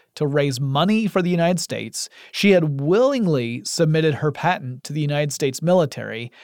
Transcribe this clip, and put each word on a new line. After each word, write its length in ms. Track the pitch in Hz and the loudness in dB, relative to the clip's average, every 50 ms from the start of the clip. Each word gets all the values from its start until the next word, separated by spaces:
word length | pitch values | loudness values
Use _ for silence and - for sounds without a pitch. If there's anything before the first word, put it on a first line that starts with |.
| _ _ - | _ _ -8
to 140 | - 156 143 | -4 -2 0
raise 340 | 139 147 143 143 127 120 | 2 2 2 0 0 -2
money 460 | 143 135 135 143 170 196 214 220 226 190 | -2 -2 0 2 2 2 2 0 0 0
for 160 | - 190 175 | 0 0 0
the 60 | 180 | 0
United 300 | 175 170 170 170 185 165 | 2 2 2 2 0 0
States. 480 | - - 120 113 110 113 - - - - - - - - | -2 -6 -8 -8 -8 -8 -10 -10 -12 -12 -14 -18 -20 -12
She 200 | - - - 202 | -4 2 4 6
had 280 | 190 175 165 156 139 135 | 6 6 4 2 0 -2
willingly 840 | 139 151 185 220 254 269 285 254 214 175 156 131 120 117 117 127 - | 0 2 2 4 4 2 2 2 2 2 2 0 0 -2 -4 -6 -6
submitted 480 | - - - 170 156 156 160 160 160 143 | -4 -2 0 2 2 2 2 2 2 0
her 180 | - 156 151 | 0 -2 -4
patent 520 | - - - 170 180 - 147 127 127 131 - | -2 -2 0 -2 -2 -2 -4 -10 -12 -12 -12
to 100 | - 147 | -8 -4
the 80 | 156 | -4
United 320 | 151 143 147 147 151 147 - | -2 -2 -2 -2 -2 -2 -2
States 300 | - 151 135 135 - 160 | -2 -2 -2 -2 -2 0
military, 680 | 165 180 185 160 131 - - 110 104 110 113 117 123 - - | 2 4 4 2 0 -2 -8 -10 -10 -8 -10 -10 -12 -14 -18